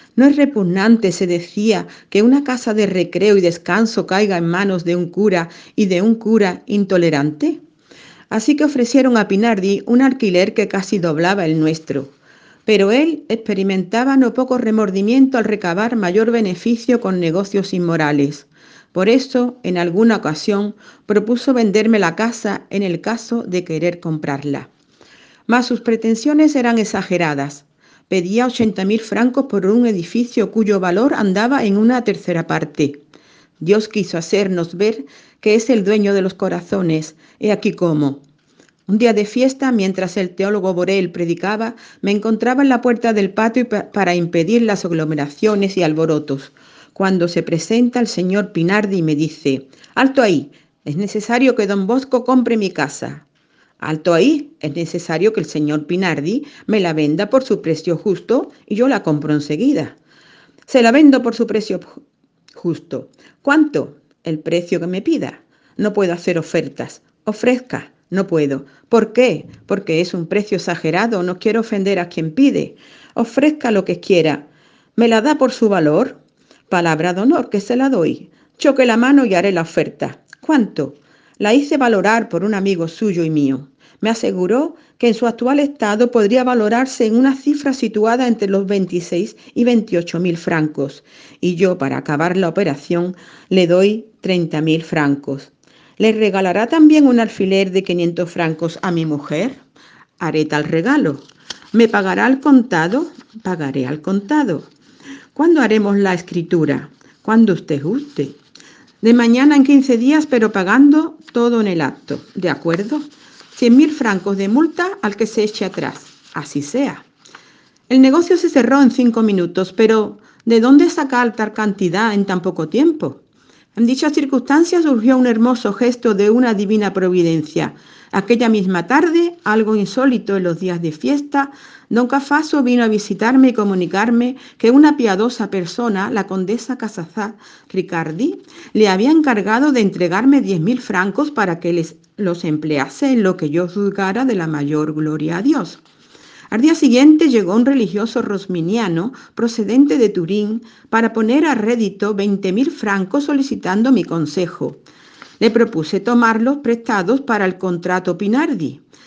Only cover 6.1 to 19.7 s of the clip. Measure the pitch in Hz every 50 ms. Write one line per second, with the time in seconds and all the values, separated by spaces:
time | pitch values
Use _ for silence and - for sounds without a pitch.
6.1 | 226 226 220 208 226 214 202 180 175 - - - 202 202 196 190 190 180 170 165
7.1 | 156 139 143 151 147 - 294 330 311 - - _ _ _ _ _ - - - -
8.1 | - - - - 208 220 - 294 294 285 302 285 285 254 240 233 - 269 262 254
9.1 | 240 214 202 185 196 196 226 233 226 190 185 196 202 - - - 240 254 269 269
10.1 | 262 262 233 196 175 175 190 220 - 226 202 196 - 196 190 - 214 196 170 170
11.1 | 151 156 170 180 202 202 175 156 160 160 156 156 160 160 - - - 139 135 -
12.1 | _ _ _ _ _ _ _ _ _ _ - - 214 196 196 196 226 269 311 330
13.1 | 302 294 - - 226 226 - - 202 190 190 196 190 190 175 180 220 233 254 269
14.1 | 269 269 254 226 226 254 254 254 254 247 226 220 214 220 214 196 185 196 202 214
15.1 | 247 269 269 262 262 233 214 208 208 196 - 175 170 196 220 240 247 226 190 175
16.1 | 180 214 226 233 233 233 220 185 175 175 - 233 233 226 - - 240 233 - 190
17.1 | 185 180 170 165 160 190 202 196 - 196 190 - 190 180 175 170 165 165 156 147
18.1 | 151 143 139 143 143 - - _ _ _ _ - - - _ _ - 180 185 214
19.1 | 240 262 262 - - 247 247 247 247 - - 185